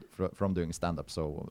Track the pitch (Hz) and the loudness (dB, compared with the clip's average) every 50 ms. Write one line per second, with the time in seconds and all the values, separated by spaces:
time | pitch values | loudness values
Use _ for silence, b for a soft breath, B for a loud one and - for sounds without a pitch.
0 | - - - - 95 90 - - 101 98 95 90 85 80 87 - - 87 85 73 | -14 -12 -4 -2 -2 0 0 2 2 2 4 4 2 0 0 0 0 0 0 0
1 | 71 - - 85 80 76 73 - - - | -4 -4 -2 -2 -2 -2 -2 -4 -6 -8